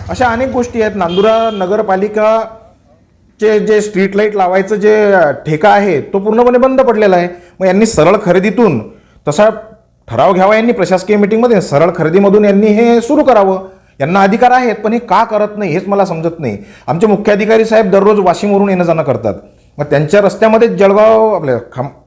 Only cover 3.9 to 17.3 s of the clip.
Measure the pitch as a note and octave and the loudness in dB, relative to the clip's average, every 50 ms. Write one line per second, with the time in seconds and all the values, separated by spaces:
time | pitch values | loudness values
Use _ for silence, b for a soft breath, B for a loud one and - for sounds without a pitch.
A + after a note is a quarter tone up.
3.9 | - F#3+ G3 F#3+ G3 G3+ G#3+ G#3 G3+ G3+ F#3 F3+ F#3 G3 F#3+ G3 G#3+ G3 G3+ G#3+ | -2 -2 -2 -2 0 -2 -2 -2 0 0 0 0 0 0 -2 -2 -4 0 2 2
4.9 | G#3+ G#3+ G#3 G3+ G3 F#3 D#3+ C#3+ C3+ - - D#3 D#3 D#3 G#3 G#3 G3+ G3+ G3+ G3 | 2 2 2 2 2 2 2 2 0 -4 -6 -6 -4 0 2 2 2 2 2 0
5.9 | D#3+ C3 - - - G3 G3 A3 G#3+ A3+ A#3+ B3 B3 A#3+ B3+ C4 C4 C4+ C4 B3 | -2 -2 -4 -4 -6 -4 -2 -2 0 2 2 2 2 2 2 2 2 2 2 2
6.9 | G#3 G#3+ G#3+ G3 F#3 F3 F3 F3 F3 B B B B B F#3 F#3 F#3 G3+ A3+ G#3+ | 2 2 2 2 2 2 0 -2 -8 B B B B B -2 0 2 2 0 0
7.9 | - D#3 D3+ F3 G#3 G#3+ - F3 F3 F#3+ F#3 A3 - B3 A#3 F#3+ C#3 A2 G#2 B | 2 2 2 2 2 2 2 0 0 2 0 0 0 0 0 0 0 -2 -6 B
8.9 | B B B B B B B D3 C#3+ G#3 G#3+ A3 - - - - - - _ _ | B B B B B B B -4 0 2 2 2 2 -2 -10 -20 -20 -20 _ _
9.9 | _ _ _ - A2+ A#2+ D3 F#3 F#3+ F#3 F#3 G3+ G#3+ A3 A3+ A#3+ A3+ - F3 F#3 | _ _ _ -8 -2 0 2 2 2 2 2 2 2 2 2 0 0 0 -2 -2
10.9 | F#3+ F3+ F#3 - G#3 G3+ G3+ G3 A3 A3 A#3+ A#3+ A3+ F#3 - - C#3+ C#3+ E3 F#3 | -2 -2 0 0 0 0 0 0 0 0 2 2 2 0 0 0 0 0 2 0
11.9 | F3 - D#3 D#3 E3 G3 G3+ G3 G3 G#3 G#3 G3+ G3 G3+ G#3+ G#3+ G#3 A3 A#3+ A#3 | 0 -2 -2 0 2 2 2 2 2 2 2 2 2 2 2 2 2 2 2 2
12.9 | A#3+ A#3 A#3 - D4+ D4 D4+ C4+ A#3 G#3 G3 F#3+ F#3+ F#3 F#3+ B B B B B | 2 0 0 0 0 0 2 2 4 2 2 0 -2 -4 -6 B B B B B
13.9 | B B C#3 D#3 F#3 G3 G3 G3 G#3+ - B3 B3 B3 B3+ B3 A#3 G3+ - - G#3+ | B B -4 -2 0 0 2 2 2 2 2 2 2 2 0 -2 -4 -4 -4 -4
14.9 | A#3 A#3+ A#3+ - F#3 G#3 A3+ A3 G#3+ G#3 G#3 G#3 G#3 G3+ G#3 E3+ D3 F#3 - G3 | -4 -4 -2 -2 0 0 0 0 -2 -2 -4 -4 -6 -6 -6 -4 -4 -4 -4 -2
15.9 | G3+ G3+ F#3+ E3+ E3+ D#3+ D#3+ E3 E3 - D3 A#2 G2+ G2 B B B B B B | -2 -2 -2 -2 -4 -6 -6 -6 -6 -6 -8 -8 -8 -8 B B B B B B
16.9 | - E3+ A3 G#3+ G3+ G#3 G#3 G#3+ | -4 0 0 0 0 0 0 0